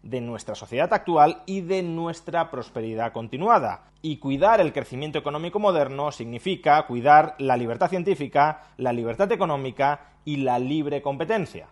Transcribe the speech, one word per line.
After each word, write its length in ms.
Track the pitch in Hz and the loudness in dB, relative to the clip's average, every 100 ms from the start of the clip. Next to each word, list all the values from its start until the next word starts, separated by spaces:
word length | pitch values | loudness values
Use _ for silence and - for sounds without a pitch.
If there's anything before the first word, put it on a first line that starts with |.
de 160 | 110 123 | -8 -8
nuestra 340 | 120 117 - | -6 -10 -10
sociedad 380 | 104 107 120 170 | -12 -6 -2 0
actual 500 | 214 - 165 147 - | 0 2 6 6 4
y 160 | - 190 | -8 -8
de 220 | 170 190 | -2 -2
nuestra 720 | 175 165 170 165 - 170 165 | -2 -4 -6 -8 -6 -4 -4
prosperidad 600 | 127 117 123 113 110 117 | -6 -8 -8 -6 -4 -6
continuada. 760 | 117 113 127 202 220 117 92 _ _ | -6 -10 -4 2 2 2 -6 _ _
Y 180 | 160 143 | -8 -6
cuidar 420 | 139 135 190 226 | -4 2 4 4
el 120 | 165 | 2
crecimiento 460 | 143 131 127 151 151 | -2 -8 -10 -6 -6
económico 400 | 147 151 170 208 | -6 -6 -6 0
moderno 540 | 208 170 139 135 147 | 2 2 0 -2 -6
significa 760 | - 113 120 190 185 156 151 151 | -6 -10 -8 -6 -2 4 4 4
cuidar 480 | 120 131 151 156 - | 0 8 8 8 -2
la 180 | 135 123 | 0 0
libertad 340 | 120 117 175 | -2 -2 -2
científica, 800 | 180 175 185 143 147 151 151 - - | 0 -2 -2 0 2 2 0 -14 -6
la 160 | 127 | -4
libertad 380 | 120 117 113 196 | -2 -4 -2 -2
económica 800 | - 175 143 131 - 139 147 - _ | 0 -2 -2 -6 0 0 0 -8 _
y 120 | - 143 | -8 -2
la 240 | 135 123 | 0 0
libre 420 | 127 151 147 143 | 0 -2 -2 -4
competencia. 640 | 143 135 165 220 160 92 76 | -4 -6 -2 -2 -4 -10 -18